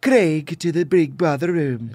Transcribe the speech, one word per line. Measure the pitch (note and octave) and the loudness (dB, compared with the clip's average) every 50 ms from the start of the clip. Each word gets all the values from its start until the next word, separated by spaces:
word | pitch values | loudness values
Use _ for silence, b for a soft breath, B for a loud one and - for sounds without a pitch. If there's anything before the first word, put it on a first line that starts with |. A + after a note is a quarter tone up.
Craig | - C4 - A#3 G3 E3 D#3 D#3 D3 - E3 D#3+ | 2 4 4 4 4 4 0 -2 -4 -6 -10 -6
to | - F3 | -4 -2
the | D3 E3+ F3 | -2 -2 0
Big | C3+ F3+ F3+ E3 C#3+ C3+ | 2 2 2 2 2 -2
Brother | C3+ F3 D#3+ D3 C3+ D#3+ F3 | -2 0 0 0 0 -2 -2
room. | F3+ E3+ D3+ C#3 B2+ A#2 A#2 A#2 | -2 -2 -2 -2 -4 -6 -8 -12